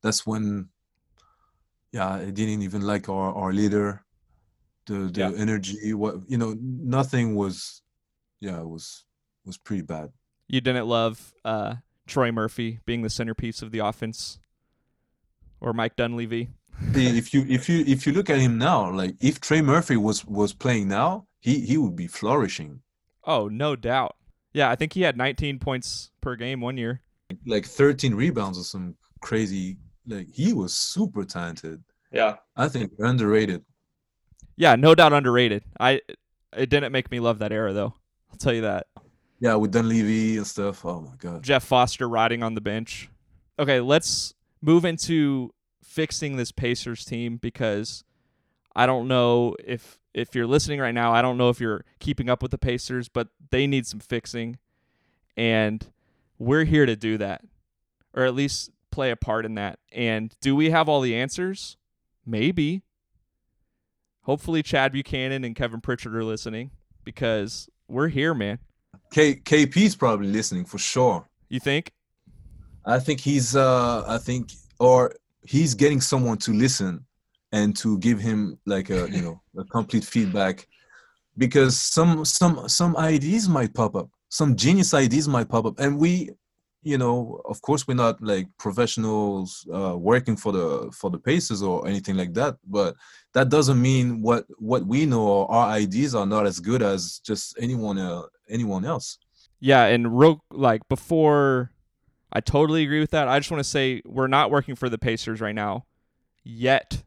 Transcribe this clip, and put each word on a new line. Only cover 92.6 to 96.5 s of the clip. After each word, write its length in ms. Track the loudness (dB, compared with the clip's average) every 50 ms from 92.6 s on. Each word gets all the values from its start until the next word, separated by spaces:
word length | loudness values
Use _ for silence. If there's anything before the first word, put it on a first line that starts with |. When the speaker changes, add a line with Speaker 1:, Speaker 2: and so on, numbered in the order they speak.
| _
Speaker 1:
but 280 | -4 -2 0 0 0 -2 _ -20 -20 -20 -20 _ _ _
that 160 | 2 2 4
doesn't 320 | 4 4 4 4 4 4
mean 400 | 4 4 4 2 2 0 -2 -2
what, 240 | 2 2 2 2 0 _ -16 _
what 260 | -2 0 0 0 0
we 220 | 0 0 2 2
know 140 | 2 2 2
or 300 | 2 4 4 2 2 2
our 200 | 4 2 4 4
ideas 420 | 2 0 0 0 0 0 0 0 0
are 140 | 0 0
not 180 | 2 2 2 2
as 140 | 0